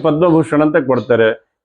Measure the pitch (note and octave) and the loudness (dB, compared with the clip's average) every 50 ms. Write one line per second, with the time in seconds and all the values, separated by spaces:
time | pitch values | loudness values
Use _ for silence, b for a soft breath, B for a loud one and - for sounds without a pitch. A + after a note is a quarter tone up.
0 | - D#3+ D3+ D#3 F3 F3 D#3+ D#3+ D#3 - D3+ D3 D#3 D3+ D#3+ E3 C3 B2+ B2+ A#2+ | -2 -2 0 0 0 2 2 0 0 0 -2 0 0 0 0 -2 -2 -2 -2 -2
1 | G#2+ A#2 A#2+ A2 A2+ A2 A2+ - _ _ _ _ | 0 0 0 2 2 0 0 -4 _ _ _ _